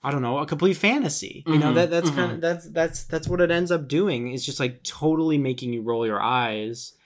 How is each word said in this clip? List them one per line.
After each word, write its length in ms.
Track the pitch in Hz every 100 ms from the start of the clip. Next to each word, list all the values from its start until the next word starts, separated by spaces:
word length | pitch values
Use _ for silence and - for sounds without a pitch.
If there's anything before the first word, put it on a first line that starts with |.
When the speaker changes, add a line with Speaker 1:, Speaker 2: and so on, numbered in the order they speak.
Speaker 1:
I 80 | 139
don't 120 | 143
know, 160 | 120 135
a 80 | 151
complete 320 | 151 180 185
fantasy. 640 | 208 277 220 - - - 151
You 120 | 156
know, 80 | 147
Speaker 2:
Mm-hmm. 80 |
Speaker 1:
that, 160 | 165 170
that's 180 | 170 170
Speaker 2:
Mm-hmm. 80 | 139
Speaker 1:
kinda, 180 | 175 -
that's, 320 | 165 170 -
that's, 340 | 165 165 -
that's 240 | - 160 156
what 140 | 180
it 80 | 170
ends 200 | 170 175
up 160 | 170 135
doing. 460 | 143 202 127 123
It's 140 | 127 -
just, 120 | 123
like, 240 | 127 123
totally 540 | - - 151 160 160 151
making 380 | 135 127 123
you 80 | 120
roll 240 | 110 117 113
your 160 | 104
eyes. 720 | 110 127 117 107 107 120 - _